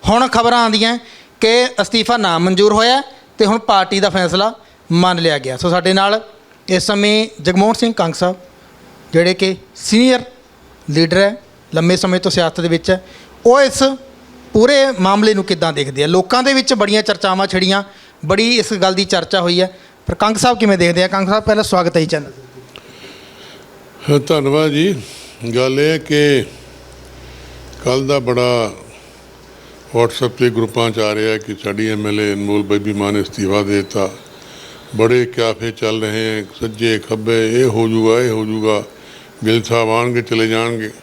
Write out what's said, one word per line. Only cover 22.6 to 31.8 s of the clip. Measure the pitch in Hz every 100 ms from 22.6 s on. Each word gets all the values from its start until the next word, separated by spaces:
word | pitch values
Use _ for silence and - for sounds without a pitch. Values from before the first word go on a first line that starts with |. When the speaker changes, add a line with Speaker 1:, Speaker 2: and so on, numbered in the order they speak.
| - - - - - - - - - - - - - - -
Speaker 2:
ਹਾਂ, | 147
ਧੰਨਵਾਦ | 117 160 139 147 156
ਜੀ। | 143 180 160 98 - - - 117
ਗੱਲ | 120 131 135
ਇਹ | 151
ਹੈ | 160
ਕਿ | - 147 147 139 101 - - - - - - - - - - - - - 123
ਕੱਲ੍ਹ | 131 135
ਦਾ | 143
ਬੜਾ | 123 123 123 120 107 - - - - - - - - - - - - 117
WhatsApp | 117 - 123
'ਤੇ | - 123
ਗਰੁੱਪਾਂ | 113 110 117 117
'ਚ | 107
ਆ | 107
ਰਿਹਾ | 107 110 110
ਕਿ | 107 101
ਸਾਡੀ | 104 101